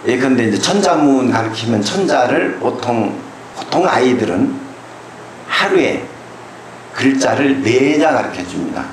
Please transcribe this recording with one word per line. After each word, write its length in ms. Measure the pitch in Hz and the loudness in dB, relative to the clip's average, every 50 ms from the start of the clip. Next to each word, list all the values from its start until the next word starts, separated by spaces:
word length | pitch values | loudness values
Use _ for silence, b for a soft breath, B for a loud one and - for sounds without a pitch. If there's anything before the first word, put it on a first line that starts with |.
| - | -2
예컨대 380 | 117 123 123 139 135 127 123 113 | 0 2 2 2 2 4 4 2
이제 140 | 107 101 92 | 2 0 0
천자문 720 | - - 185 202 190 180 170 156 151 139 135 131 127 117 | 0 0 2 2 2 2 4 4 4 4 4 4 4 2
가르치면 500 | 113 117 110 110 110 - 113 117 113 104 | 2 0 0 -2 -4 -4 -2 0 0 0
천자를 760 | 104 - 165 196 185 156 147 131 123 127 143 170 185 - - - | 0 0 0 0 0 2 2 2 2 2 2 0 0 0 -2 -2
보통, 600 | 120 127 - - - 123 120 113 104 - - - - - - - - - - | -2 -4 -2 -2 -2 -2 0 0 0 -2 -4 -8 -12 -14 -16 -18 -18 -14 -14
보통 320 | - - - - 160 185 165 | -12 -6 -2 0 2 2 2
아이들은 680 | - - 127 127 - - - - 87 98 139 - - - - - - - - - - - - - - - - - - - - - | 2 4 4 4 4 2 0 0 0 0 0 0 -2 -4 -10 -14 -16 -18 -18 -18 -18 -20 -20 -20 -20 -18 -18 -18 -18 -16 -8 -4
하루에 580 | - - - - 190 175 131 - 143 - - - - - - - - - - - - - - - - - - - - | -2 0 2 2 4 4 4 2 0 -4 -6 -10 -14 -18 -18 -18 -18 -18 -18 -18 -18 -18 -18 -18 -18 -18 -18 -12 -4
글자를 680 | - 127 135 135 135 135 120 113 131 143 139 135 - | 0 2 2 4 4 2 2 2 2 2 2 2 2
네 360 | - 110 120 127 139 147 147 151 | 2 2 2 4 4 4 4 4
자 140 | 160 156 | 4 4
가르쳐 340 | 135 113 98 - - 90 87 | 2 2 0 -2 -6 -8 -8
줍니다. 380 | - - 82 85 - - 65 - - | -6 -6 -6 -4 -4 -6 -6 -8 -10